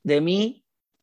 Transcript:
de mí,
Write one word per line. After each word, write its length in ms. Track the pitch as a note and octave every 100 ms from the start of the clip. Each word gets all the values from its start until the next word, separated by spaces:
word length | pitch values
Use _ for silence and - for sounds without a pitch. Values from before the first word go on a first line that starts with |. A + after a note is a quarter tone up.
| -
de 140 | D3
mí, 420 | E3 G3 A3 - _ _ _ _